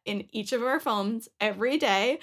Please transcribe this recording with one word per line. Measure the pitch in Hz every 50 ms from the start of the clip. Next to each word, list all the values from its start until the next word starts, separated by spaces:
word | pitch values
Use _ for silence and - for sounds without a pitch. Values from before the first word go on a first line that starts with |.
| -
in | 208 208 196 202 - -
each | 226 202 - 262
of | 233 240
our | 254 262 311
phones | - 277 220 208 196 202 233 226 - - _ -
every | 202 214 196 190 220 254 277 302
day, | 294 226 196 190 208 247 285 320